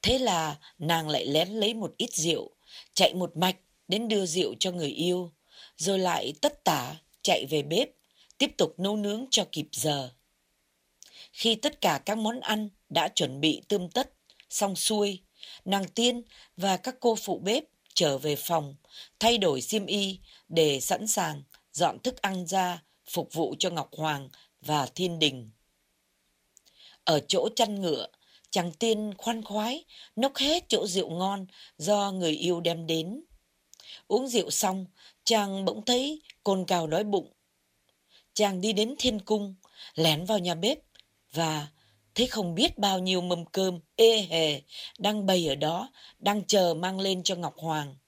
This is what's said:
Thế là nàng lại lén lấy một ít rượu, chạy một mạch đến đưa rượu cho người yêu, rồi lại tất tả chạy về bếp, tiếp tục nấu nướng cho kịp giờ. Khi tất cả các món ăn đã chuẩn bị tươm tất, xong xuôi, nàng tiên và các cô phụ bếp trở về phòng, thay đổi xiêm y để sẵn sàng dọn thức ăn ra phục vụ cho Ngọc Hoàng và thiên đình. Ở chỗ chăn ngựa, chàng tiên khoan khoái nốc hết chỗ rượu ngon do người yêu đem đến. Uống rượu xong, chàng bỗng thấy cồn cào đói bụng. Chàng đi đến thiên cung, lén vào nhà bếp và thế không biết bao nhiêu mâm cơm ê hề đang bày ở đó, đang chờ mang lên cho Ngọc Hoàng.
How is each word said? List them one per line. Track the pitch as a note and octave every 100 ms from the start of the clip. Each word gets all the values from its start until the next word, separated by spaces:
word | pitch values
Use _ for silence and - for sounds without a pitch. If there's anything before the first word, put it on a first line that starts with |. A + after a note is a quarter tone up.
Thế | G3+ B3+
là | B3 F3 D#3 D3 - _
nàng | D3+ E3 D#3
lại | D3+ G#2
lén | D3+ F3
lấy | A3 G#3
một | A3+ F3 -
ít | A#3
rượu, | - D#3+ D3 - _ _ - -
chạy | - F#3
một | F3+ F3 D#3
mạch | F3+ F3+ _ _ -
đến | G3 A3+
đưa | G#3+ F#3
rượu | D#3+ D3+ A2+
cho | F#3
người | F3 D3
yêu, | - F3 F3+ F3 _ _ - - -
rồi | G3 F#3+
lại | F3+ E3 B2+ D3+
tất | D4 D4+
tả | - D3+ B2 D#3 _ _
chạy | - E3 C3+
về | D3+
bếp, | C#3+ F3+ D4 _ _ _ _ _
tiếp | C#4 -
tục | D#3+ -
nấu | F#3+ G#3+
nướng | G3+ G#3 C4
cho | - F3+
kịp | - D3
giờ. | - D3+ C#3+ C3 _ _ _ _ _ _ _ _ _ - - -
Khi | - A#3
tất | A3 D4 -
cả | F#3 C#3+ -
các | A3
món | G#3+ B3
ăn | - G#3+ G#3 _ _
đã | D#3 D#3+
chuẩn | - C#3 C3+
bị | D#3 C#3 -
tươm | G3+ F3
tất, | A#3+ C4+ _ _ _ -
xong | - G3+ F3+
xuôi, | - G#3+ G3+ F#3 _ _ - -
nàng | - G3 F#3
tiên | - A#3+ B3 A#3 - - -
và | F#3+ F#3
các | - B3+
cô | A#3+ G#3+
phụ | - E3+
bếp | F3+ B3+ - _ _
trở | - D#3+ C3+
về | D3+ C#3+
phòng, | - E3+ C#3+ C#3 _ - - _
thay | A3+ A#3
đổi | F#3 C3+
xiêm | - G#3+ G3
y | G3+ G3 F#3+ - - _
để | D#3+ D3+ C#3
sẵn | - F#3 G#3+
sàng | - E3 C#3+ C#3 - _
dọn | - E3+ -
thức | B3+ B3+
ăn | G3+ F#3+ E3+
ra | F#3+ F3+ F3 _ _
phục | - F3 -
vụ | D#3 C#3 -
cho | F3+
Ngọc | E3+ C#3 -
Hoàng | D#3 C#3+ C#3 - _ _
và | - D3+ C3
thiên | - F3+ E3+
đình. | D3+ C3 A2 _ _ _ _ _ _ _ _ _ _ _ _ _ - _
Ở | - D3+ -
chỗ | B3 A3 A3+
chăn | G#3+ G3+
ngựa, | F3+ C3 G2 _ _ - _
chàng | F#3+ F3
tiên | D#3 A3+ G#3+ G#3+ F#3+
khoan | A3+ A3+
khoái | G#3 G#3 G#3+ D4 - - - -
nốc | C4+ -
hết | C4+ E4+ -
chỗ | G#3 F#3+
rượu | F3+ E3
ngon | E3 F#3+ G3 F#3 - - -
do | D#3 G#3 G3+
người | F#3+ E3+
yêu | D#3 E3+ E3+
đem | E3+ E3 D#3+
đến. | D#3+ E3 B3+ E4 _ _ _ _ - - - _
Uống | G#3+ C4
rượu | A#3 E3+
xong, | - G3+ F#3+ F#3 _ - _
chàng | - A3 G3+ G3
bỗng | F#3+ G#3+
thấy | A3 B3 C#4 D#4 - -
cồn | - G3 F3
cào | F3+ D#3+
đói | D#3+
bụng. | G#3 G3+ - _ _ _ _ _ _ _ _ _ _
Chàng | - G3+ F#3
đi | G#3
đến | G3+ A3 D4
thiên | B3+ G#3+
cung, | - G#3+ G3+ F#3+ _ - -
lén | - D#3+ D3+
vào | F#3 G#3+
nhà | F3
bếp | E3 G3+ D4+ _ - _ _ _
và | D#3+ D#3+ D#3 D3+ _ _ _ _
thế | - B3
không | A3 F3+
biết | E3+ D#4+ -
bao | G3+ F#3+
nhiêu | F#3 F#3
mâm | F3 F3
cơm | E3 - F#3+ F3 _ -
ê | A3+ A3 F3+
hề | E3 D#3 C#3+ _ - - -
đang | G3 G#3+ F#3+
bày | F#3 D#3+
ở |
đó, | C#3 D3+ E3+ B3 - - _
đang | G3+ G#3 -
chờ | G3+ F3+
mang | E3 F3+ F#3+
lên | G3 F#3
cho | F3 F3+
Ngọc | E3 -
Hoàng. | D#3+ D#3 C#3+ C3+